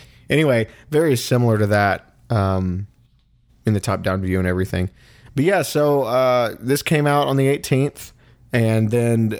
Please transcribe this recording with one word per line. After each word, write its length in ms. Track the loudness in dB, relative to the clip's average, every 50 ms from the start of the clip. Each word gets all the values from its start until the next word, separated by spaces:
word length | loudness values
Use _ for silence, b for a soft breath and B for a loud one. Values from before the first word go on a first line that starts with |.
| B B B B B B
Anyway, 400 | 0 0 2 2 2 0 -2 B B B B B
very 260 | -2 0 2 2 0
similar 400 | -2 0 0 0 2 2 2 2 2
to 80 | 2 2
that, 440 | 2 2 2 2 0 -2 -6 _ _ _ _ _
um, 560 | -2 0 0 0 0 -2 -2 -2 -4 -6 -8 -12 _ _ _ _ _ _ _ _ _ _ _ _ _ _ _
in 80 | -2 -2
the 60 | -2
top-down 400 | -2 -2 -4 -2 -2 -4 -4 -2
view 160 | -2 -2 -2 0
and 80 | 0
everything. 440 | 0 -2 -2 -4 -4 -2 -4 -4 -4 b b b b b b b b b
But 100 | -2 0
yeah, 180 | 2 2 0
so, 400 | -2 -2 -2 0 2 2 2 0
uh, 540 | 0 0 0 2 2 2 2 2 0 -2 -4 -8
this 220 | -4 -2 -2 -2
came 240 | 0 0 0 0 2
out 200 | 2 2 0 0
on 100 | 0 0
the 120 | 0 2 0
eighteenth. 640 | 0 -2 -2 -2 0 0 0 -2 -6 -10 -20 -20 -20 b b b b b b -4
And 380 | -2 0 0 2 2 2 0 0
then 420 | 0 0 0 0 0 0 0 -2 -2 -4